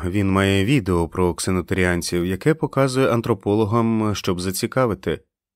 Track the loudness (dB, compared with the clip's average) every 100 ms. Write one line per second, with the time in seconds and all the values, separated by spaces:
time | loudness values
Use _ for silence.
0 | -2 -2 2 2 4 2 2 2 2 0
1 | 0 0 -2 0 -2 -2 -2 0 0 0
2 | -2 -2 -2 0 0 0 -2 0 0 2
3 | 2 2 0 -2 0 2 2 0 0 0
4 | 0 -2 -2 -2 -4 -4 -2 0 0 -2
5 | -4 -6 _ _ _